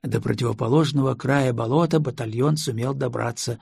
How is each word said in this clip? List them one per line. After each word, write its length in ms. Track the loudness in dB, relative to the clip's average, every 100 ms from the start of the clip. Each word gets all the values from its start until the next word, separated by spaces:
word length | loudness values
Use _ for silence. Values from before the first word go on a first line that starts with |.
до 180 | 0 -2
противоположного 920 | 0 0 -2 0 2 4 4 2 0 0
края 380 | 0 2 2
болота 460 | 0 0 2 4 2
батальон 580 | 0 -4 -6 0 0 0
сумел 360 | -2 -4 -4
добраться 640 | -2 -4 -2 -4 -4 -8 -8